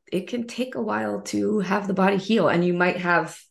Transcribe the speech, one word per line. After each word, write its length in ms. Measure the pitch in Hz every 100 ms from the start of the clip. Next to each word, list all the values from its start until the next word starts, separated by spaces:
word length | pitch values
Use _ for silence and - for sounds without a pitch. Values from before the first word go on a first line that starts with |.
| _
it 140 | 180 185
can 220 | 240 233
take 260 | - 247
a 80 | 262
while 400 | 214 214 214 202
to 380 | - 208 202 208
have 260 | 185 202 196
the 80 |
body 220 | 190 190 196
heal. 300 | 208 226 151
And 160 | 160
you 100 | 180
might 220 | 175 180 175
have, 420 | 175 170 - - _